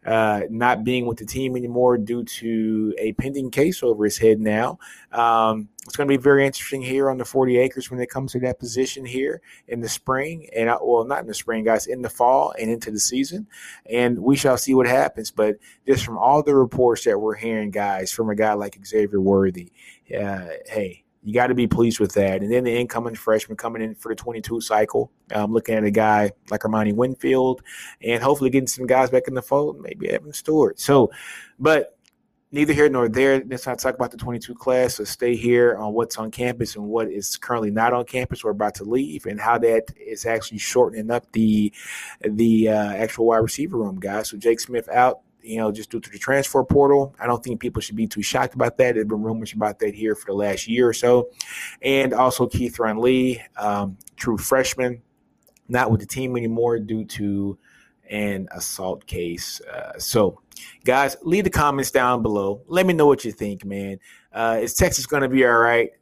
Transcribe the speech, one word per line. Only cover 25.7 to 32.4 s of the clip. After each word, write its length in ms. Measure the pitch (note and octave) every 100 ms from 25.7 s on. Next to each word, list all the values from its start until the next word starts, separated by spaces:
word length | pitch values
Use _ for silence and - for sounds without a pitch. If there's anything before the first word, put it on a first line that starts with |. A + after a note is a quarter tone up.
| A2
at 80 |
a 80 | G#2+
guy 400 | G#2 G#2+ G#2+ G#2 - -
like 120 | G#2+
Armani 320 | A2 A2 G#2+
Winfield 680 | G#2 B2+ C3 C3+ C3 B2+ B2+ - - - -
and 220 | A2+ A#2
hopefully 260 | C3 C#3 C3
getting 180 | C3+ B2+
some 200 | - B2+
guys 220 | C3 B2+
back 180 | B2+ B2+
in 60 |
the 80 | C3
fold, 400 | - C#3 D3 D3
maybe 280 | - - -
Evan 220 | - D3+
Stewart. 480 | D3 - D#3 A#2+ -
So, 320 | - C#3+ A2 - - - - _
but 380 | D3 D#3 - _ _ _ _ _